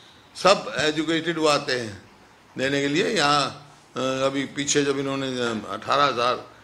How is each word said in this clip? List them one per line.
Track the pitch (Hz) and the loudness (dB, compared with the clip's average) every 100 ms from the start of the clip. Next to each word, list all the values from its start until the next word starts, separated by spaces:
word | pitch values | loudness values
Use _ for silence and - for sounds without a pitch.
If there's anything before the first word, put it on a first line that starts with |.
| - - - - | -20 -20 -20 2
सब | 180 202 - 113 | 4 4 0 -2
एजुकेटेड | 151 151 156 165 165 160 | 0 0 -2 -2 -2 0
वो | 156 | 2
आते | 143 143 | 2 0
हैं | 127 110 101 - - - - - - | -4 -4 -10 -18 -20 -20 -20 -18 -4
देने | 131 139 | 0 0
के | 143 | 0
लिए। | 147 - | 0 0
यहाँ, | 214 147 147 135 - - - - 127 | 2 4 4 0 -6 -18 -20 -14 -6
अ, | |
अभी | 131 131 135 139 | -4 0 0 -2
पीछे | 139 139 143 147 | -4 -6 0 2
जब | 143 135 | 2 0
इन्होंने, | 139 135 135 | -2 -4 -4
अ, | 127 120 110 92 | -4 -2 -4 -6
अठारह | 101 117 131 | -10 0 2
हज़ार | 143 120 120 120 - - | 2 2 0 0 -6 -20